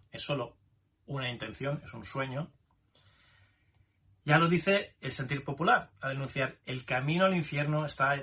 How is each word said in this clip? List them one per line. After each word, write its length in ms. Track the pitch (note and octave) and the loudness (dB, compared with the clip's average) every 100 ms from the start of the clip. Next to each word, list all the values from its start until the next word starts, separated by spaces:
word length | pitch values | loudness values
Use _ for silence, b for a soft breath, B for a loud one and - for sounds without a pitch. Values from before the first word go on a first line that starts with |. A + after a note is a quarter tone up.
| _ | _
es 120 | - | -12
solo 340 | - C#3 - - _ _ _ _ - | -4 -4 -4 -10 _ _ _ _ -10
una 260 | C#3 B2 | -6 -6
intención, 500 | A#2 A2 - C3+ D3 | -6 -10 -6 -4 -4
es 100 | - | -8
un 120 | A#2 F#2+ | -14 -10
sueño, 460 | C3+ C3 C3 F3 _ _ _ _ b b b b b b b b b b b _ _ | -6 -4 -4 -8 _ _ _ _ b b b b b b b b b b b _ _
ya 140 | - D3+ | 4 6
lo 100 | E3 | 6
dice 480 | F3 F#3+ G3 - - | 4 4 2 0 -10
el 120 | - | -8
sentir 320 | - B2+ C#3+ | -6 -4 -6
popular 480 | D#3+ C#3+ F#3 B3 - - | -6 0 4 4 2 -8
al 120 | C3+ | -6
enunciar: 480 | C#3 C3+ C#3 C3 - - | -4 -4 -2 -4 -4 -10
"El 200 | B2+ - | -8 -2
camino 400 | B2+ C#3 E3+ F#3+ | -2 2 4 4
al 100 | F#3 | 4
infierno 500 | D3 D3 D3 D3+ D3+ | 0 -2 0 0 0
está 300 | - C3+ C#3+ | 0 2 0